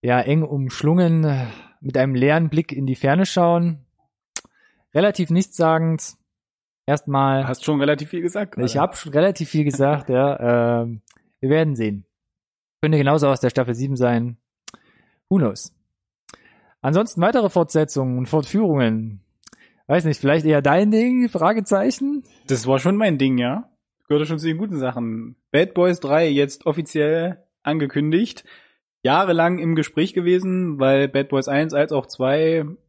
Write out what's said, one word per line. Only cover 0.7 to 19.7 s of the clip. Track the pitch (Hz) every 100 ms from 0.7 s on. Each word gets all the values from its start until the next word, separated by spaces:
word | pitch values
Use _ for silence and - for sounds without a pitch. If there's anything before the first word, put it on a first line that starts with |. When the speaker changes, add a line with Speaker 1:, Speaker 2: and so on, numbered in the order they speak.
| - 147 170 175 165 156 135 117 107 - _
Speaker 1:
mit | 135 135
einem | 131
leeren | 131 135 156 160
Blick | 151 -
in | 139 135
die | 127
Ferne | 135 156 190
schauen. | - 170 170 170 151 _ _ _ _ _ - - _ _ _ _
Relativ | 151 202 196 170
nichtssagend. | 170 190 - 160 160 165 160 - - _ _ _ _ _ _ -
Erstmal. | 143 - 139 139 135 135
Speaker 2:
Hast | 127 -
schon | 151
relativ | 143 147 147
viel | 175
gesagt | 170 190 202 -
Speaker 1:
Ich | 123
Speaker 2:
gerade. | 127
Speaker 1:
hab | 175 -
schon | 156
relativ | 143 185 196 156
viel | 156 147
gesagt, | 135 139 147 131
<laughs> |
ja. | 127 139 143 120 120 117 120
Ähm, | 117 113 _ _ _ _
wir | 135
werden | 151 160 131
sehen. | 110 101 95 _ _ _ _ _ _ _
Könnte | 151 156
genauso | 139 151 143
aus | 131
der | 127
Staffel | 139 123
sieben | 117 135 131
sein. | 123 120 117 117 _ _ - - _ _ _ _ _
Who | 190
knows? | 127 101 - _ _ _ _ _ - - _ _ _ _
Ansonsten | 135 160 226 -
weitere | 180 247 202
Fortsetzungen | 180 160 160 151 - 131 123
und | 127
Fortführungen. | 156 143 196 214 147 120 110 110 101 _ _ - - _